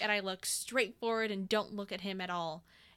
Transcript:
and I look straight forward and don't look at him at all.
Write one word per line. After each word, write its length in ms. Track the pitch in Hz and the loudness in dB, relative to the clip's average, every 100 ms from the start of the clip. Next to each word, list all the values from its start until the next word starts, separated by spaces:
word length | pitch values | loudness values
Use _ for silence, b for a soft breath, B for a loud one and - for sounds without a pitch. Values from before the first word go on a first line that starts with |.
and 100 | 214 | 2
I 80 | 208 | 2
look 260 | 190 185 | 0 -4
straight 520 | - - - 254 214 - | -2 -2 0 2 2 0
forward 320 | 233 226 220 | 0 2 2
and 180 | 196 190 | 0 2
don't 240 | 214 - 208 | 2 2 -6
look 160 | 202 | -6
at 80 | 185 | -6
him 200 | 196 190 | -4 -4
at 100 | 180 | -2
all. 340 | 175 165 160 B B B | 0 -2 -4 B B B